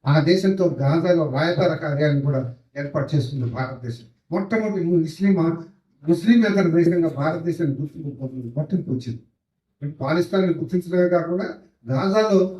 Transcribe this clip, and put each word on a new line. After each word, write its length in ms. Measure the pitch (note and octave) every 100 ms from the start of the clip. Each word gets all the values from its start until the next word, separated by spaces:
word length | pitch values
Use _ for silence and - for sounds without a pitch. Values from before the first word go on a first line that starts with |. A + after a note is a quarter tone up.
| C#3
ఆ 100 | D#3 D3+
దేశంతో 360 | F#3+ F#3+ F#3+ F3 B2+
గాజాలో 420 | C#3 E3 F3+ E3+ C#3+ C3+
రాయబార 380 | E3 F3+ F3 D#3
కార్యాలను 380 | D#3 C#3 D3 C#3 C#3
కూడా 140 | C3 A#2+ - _ F#3
ఏర్పాటు 300 | - E3 -
చేస్తుంది 340 | D3+ A2+ C#3 A#2 -
భారతదేశం. 480 | B2+ A2+ A#2+ A#2 - _ _
మొట్టమొదటి 500 | F3 G3 A3+ G#3+ F#3+ E3+
ముస్లిం, 420 | F3 D#3 - G3 F3+ E3 E3 - _ _ _
ముస్లిం 360 | D3 E3+ G#3+ A#3+ G#3+
ఇతర 180 | G3 F3 E3
దేశంగా 320 | E3+ F3 E3 C3+
భారతదేశాన్ని 540 | D#3 E3+ E3+ E3 D#3 C3
గుర్తింపు 320 | D3 - C#3+ B2
పొందింది, 300 | C3 C3 A#2 B2
గుర్తింపు 320 | D3+ F#3 - B2+
వచ్చింది. 280 | A#2+ A2+ _ _ _ _ _ _ D3 -
పాలిస్తాన్ని 520 | C3+ E3 F3 F#3+ F#3 D3+
గుర్తించడమే 480 | D#3+ F3+ E3+ F3+ F3+ F3
కాకుండా 320 | E3+ F3+ G#3+ - _ _ A#2
గాజాలో 480 | C3+ F#3+ G#3 A3 G3 F#3